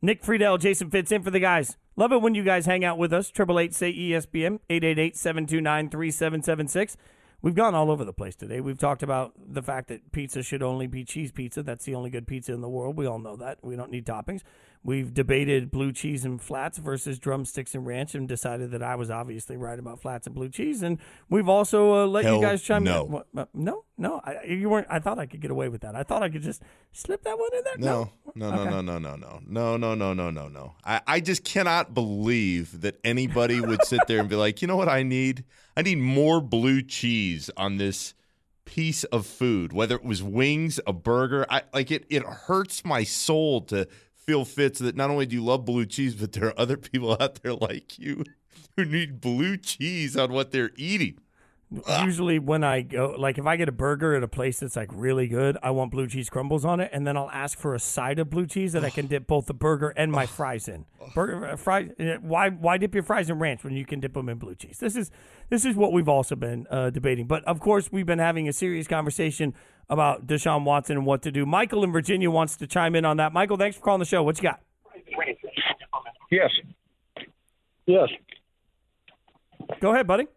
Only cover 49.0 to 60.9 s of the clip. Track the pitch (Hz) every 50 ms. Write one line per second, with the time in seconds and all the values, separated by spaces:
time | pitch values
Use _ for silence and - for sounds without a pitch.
49 | 170 147 139 117 - 123 120 123 151 185 196 190 190 - - - - 165 180 175
50 | 156 135 123 127 131 127 127 135 135 131 - 135 120 110 - - 139 165 196 208
51 | 165 98 73 - _ _ _ _ _ _ _ _ _ _ 110 - - - - 147
52 | 180 190 180 165 175 175 165 160 143 135 156 156 151 143 131 131 127 127 139 120
53 | 131 139 147 - 135 139 131 135 139 151 165 170 170 160 131 110 131 139 147 143
54 | 151 160 151 139 123 113 - - 127 131 123 - - 131 - 120 110 95 - 90
55 | 113 127 131 131 127 120 117 120 135 139 143 147 - 127 131 131 131 123 110 131
56 | 135 123 110 135 123 - - 131 131 139 151 156 135 170 175 175 180 - - 143
57 | 143 143 143 143 139 139 139 139 139 143 - - - 147 135 120 - - - -
58 | 127 127 143 156 160 147 147 165 180 151 - 196 190 185 165 165 139 123 - -
59 | 143 135 160 - 127 - 165 147 135 - - 120 147 156 156 143 147 151 143 -
60 | 151 156 151 143 131 123 - - 151 131 127 113 - - 101 80 76 _